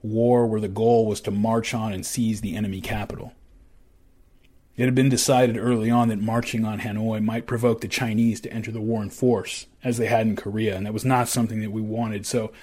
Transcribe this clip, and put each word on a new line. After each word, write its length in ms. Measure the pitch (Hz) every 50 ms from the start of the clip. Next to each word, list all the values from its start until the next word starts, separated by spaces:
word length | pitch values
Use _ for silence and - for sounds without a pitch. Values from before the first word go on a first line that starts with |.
war 460 | - 107 110 113 117 120 123 120 120
where 140 | 113 110 107
the 80 | 107 98
goal 360 | 95 107 110 117 120 113 113
was 140 | 107 101 -
to 100 | - 107
march 420 | 101 104 104 113 113 117 113 - -
on 180 | 117 110 110
and 140 | 98 92 -
seize 340 | - - 123 117 110 110 101
the 160 | 104 98 82
enemy 240 | 104 104 101 95 95
capital. 540 | - - 104 104 101 - - - - - - _ - _ - - - - - - - _ _ _ _ _ _ _ - _ _ _ _ _ _ _ _ _ _
It 80 | - 120
had 80 | 127 127
been 160 | 131 131 135
decided 480 | 127 120 - - 131 123 127 120 113
early 320 | 110 104 120 123 113 110 113
on 180 | 120 120 120 113
that 120 | 107 101
marching 420 | 104 110 113 120 117 - - 113 113
on 180 | 107 107 101
Hanoi 400 | - 110 101 107 110 113 110 107
might 260 | 107 110 110 117 117
provoke 340 | - 127 113 120 120 110 113
the 60 | -
Chinese 520 | 101 - - 131 113 107 110 117 117 107 -
to 120 | - - -
enter 180 | 113 104 113
the 80 | 110 117
war 220 | 107 110 113 110
in 80 | 104 98
force, 560 | - - 131 123 117 98 92 - - - - _ _ _ -
as 140 | 127 120
they 80 | 113 117
had 220 | 101 120 110 110
in 80 | 110 101
Korea, 420 | - - 101 101 110 110 107 95
and 80 | 92 101
that 80 | 104 107
was 100 | 107 -
not 240 | 131 131 123 120
something 340 | 123 - 127 117 110 110 110
that 100 | 107 107
we 100 | 101 110
wanted, 460 | 107 107 110 117 117 110 107 101 104
so 240 | - - 120 110 110 - -